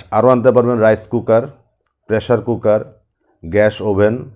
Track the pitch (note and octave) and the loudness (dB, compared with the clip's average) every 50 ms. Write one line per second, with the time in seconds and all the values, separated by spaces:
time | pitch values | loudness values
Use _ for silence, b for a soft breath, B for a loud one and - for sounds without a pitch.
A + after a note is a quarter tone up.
0 | - _ - G#2+ A2+ B2+ B2+ B2 A2 B2+ A2+ B2 A#2+ A#2+ B2 A2 A2 A2 A2 G#2+ | -10 _ -2 2 2 2 2 4 2 2 2 2 2 0 0 0 2 2 2 0
1 | - - - A#2 A2+ - A2 A2+ B2 C#3+ - _ _ _ _ _ _ _ _ _ | -4 -6 -6 -4 -2 0 0 0 0 -4 -10 _ _ _ _ _ _ _ _ _
2 | _ - G#2+ G#2+ - - A#2+ A2+ - A#2+ A#2 G2+ - G#2+ G#2 G#2+ - - - _ | _ -6 -4 -4 -2 0 -2 -2 -2 -4 -6 -2 0 0 0 0 -2 -6 -18 _
3 | _ _ _ _ _ _ _ _ - E2 E2 G#2 G#2+ G#2+ G#2+ - G2+ G#2+ G2+ F#2+ | _ _ _ _ _ _ _ _ -10 -4 0 0 0 0 0 -2 -4 -2 0 2
4 | G#2 G#2+ A#2 B2+ - - - | 0 0 0 -4 -8 -14 -20